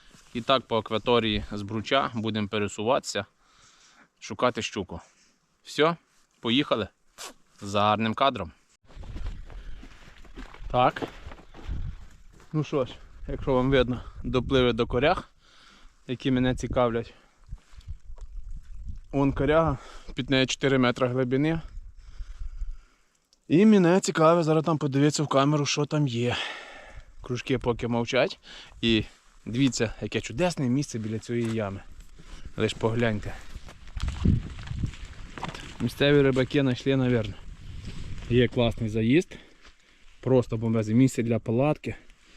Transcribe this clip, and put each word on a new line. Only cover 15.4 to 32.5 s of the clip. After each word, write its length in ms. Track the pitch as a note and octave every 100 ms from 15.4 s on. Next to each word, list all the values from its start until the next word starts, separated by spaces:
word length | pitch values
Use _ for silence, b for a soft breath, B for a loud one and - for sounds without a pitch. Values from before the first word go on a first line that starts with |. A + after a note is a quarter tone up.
| b b b b b _ -
які 240 | B2 C#3
мене 240 | B2+ B2+ B2
цікавлять. 580 | A#2+ B2+ A#2+ A#2 A2+ b b b b b b b b b - - - - - - - - - - -
Вон 220 | C#3 C#3
коряга, 440 | B2+ C3+ D#3 D#3+ C3 B B B -
під 140 | B2+
нею 180 | C3 C3
чотири 300 | - C#3 C3+
метри 300 | B2 B2 B2
глибини. 540 | B2 B2 C3 D3+ E3 - - - - b b b b b b b b b b b b _ _ -
І 180 | C#3+ A3
мене 340 | G#3 E3+ F#3+
цікавить 460 | - D#3+ D#3 F3 D#3
зараз 200 | D#3 D#3+
там 120 | D#3
подивитися 460 | D3 C3+ D3 -
в 40 | C#3+
камеру, 380 | C3+ C#3 D3+ C#3+
що 200 | - C#3+
там 220 | D3+ C#3+
є. 280 | A#2 A#2+ G#2 B B B B B B B -
Кружки 360 | - B2 - B2
поки 300 | B2 A2+ A#2
мовчать. 520 | A#2 A#2 B2 D3 - B B B -
І 220 | A#2 A2 - b b - -
дивіться, 480 | A#2 C#3 - A2 -
яке 200 | G#2+ A2+
чудесне 480 | - A2+ F3+ D#3+ B2+
місце 300 | C3 C#3 A#2
біля 200 | G#2+ A2
цієї 340 | - A#2+ A2+
ями. 280 | A2 G2+ G2+ - - - - B B B